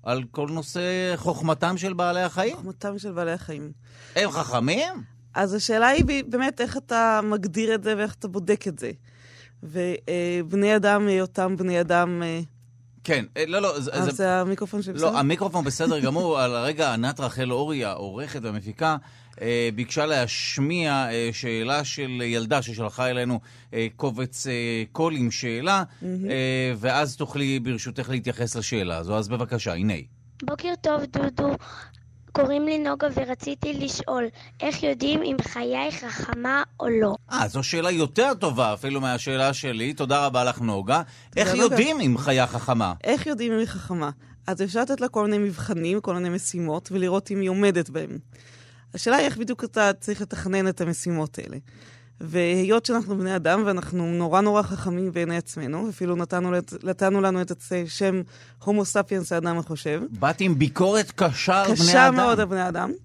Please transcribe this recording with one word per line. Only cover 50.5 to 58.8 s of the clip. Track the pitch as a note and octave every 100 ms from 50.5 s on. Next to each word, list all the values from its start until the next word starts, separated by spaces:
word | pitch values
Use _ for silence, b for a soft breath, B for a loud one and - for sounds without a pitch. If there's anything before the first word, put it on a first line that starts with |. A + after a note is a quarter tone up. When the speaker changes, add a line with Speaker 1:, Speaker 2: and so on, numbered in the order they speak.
| F#3+ F#3+
Speaker 2:
את | -
המשימות | E3+ E3+ - E3+ D#3 -
האלה. | - - B2+ B B B B -
והיות | E3 E3+ F3 F3+ F#3+ A3+ A3+
שאנחנו | A#3 F#3+ F#3+
בני | F#3 F#3+
אדם, | D#3 F#3 G#3
ואנחנו | F#3 - F3+ E3+
נורא | F3 E3+ F3+
נורא | G#3 G#3
חכמים | G3+ F#3+ F#3 F3 F#3+
בעיני | F3 E3+ E3+
עצמנו, | E3+ - C3+ D#3 A3
ואפילו | - F3+ F3
נתנו | E3+ F3+ F3+
לת-, | F3+ F3 F3+
נתנו | F#3 F#3 F#3+ G3
לנו | F#3+ F#3
את | F3+
הצ-, | F3 - F3+ E3
שם | - G3 F#3+ F3 B B B
הומו | - G#3